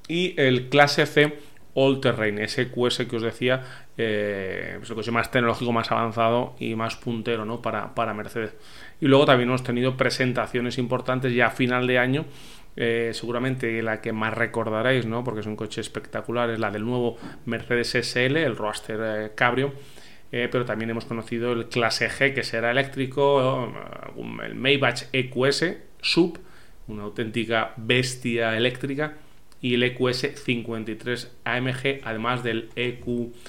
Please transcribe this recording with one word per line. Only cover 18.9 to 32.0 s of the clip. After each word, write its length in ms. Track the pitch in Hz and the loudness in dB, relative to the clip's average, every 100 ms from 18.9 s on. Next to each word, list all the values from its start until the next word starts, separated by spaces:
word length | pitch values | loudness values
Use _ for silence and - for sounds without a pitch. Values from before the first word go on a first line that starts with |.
| 110 | -4
eh, 300 | 110 107 107 - | -2 -2 -4 2
Cabrio, 380 | 123 120 139 135 - - - - - | 2 4 0 -4 -16 -18 -18 -16 -8
eh, 180 | 120 123 | -2 0
pero 140 | 127 123 | 0 0
también 240 | 107 113 | -2 -2
hemos 160 | 117 - | -4 -4
conocido 480 | 117 107 120 120 | -6 -4 -2 0
el 140 | 117 113 | -2 0
Clase 420 | 123 113 - 113 | 2 2 2 0
G, 240 | - 139 | 2 2
que 100 | 131 | 2
será 280 | - 113 117 | -2 0 2
eléctrico, 1000 | 127 135 135 131 135 143 139 131 135 117 53 50 - - - | 2 0 -2 -2 2 4 6 4 2 -4 -8 -12 -12 -12 -10
eh, 280 | 117 113 - | -8 -8 -8
el 80 | 110 | 0
Maybach 480 | 127 139 127 120 - | 2 4 4 0 -2
E 160 | 131 127 | -2 0
Q 160 | 127 135 | 2 2
S 360 | 139 165 208 - - | 4 0 -2 -12 -6
Sub, 380 | - - 180 - - - - - - | 2 4 4 2 -14 -18 -18 -16 -12
una 160 | 107 | -8
auténtica 720 | 104 113 110 117 110 113 110 - | -8 -4 -4 -2 2 2 0 -4
bestia 800 | 110 123 127 - 123 117 113 110 | 2 4 4 -2 -2 0 2 2
eléctrica, 560 | 123 127 139 139 151 - - - - - | 2 0 -4 -2 -4 -6 -16 -18 -18 -6
y 120 | 127 | 0
el 100 | 120 | 4
E 100 | 123 | 2
Q 140 | 123 127 | 2 0
S 300 | 123 139 - | 0 -2 -4
cincuenta 540 | - 120 113 113 110 | -2 -2 -2 -6 -6
y 40 | 107 | -6
tres 400 | 123 120 - - | -4 -4 -6 -8
A 140 | 120 123 | -2 -2
M 160 | 131 | -2
G, 260 | 127 143 135 | -2 -2 -2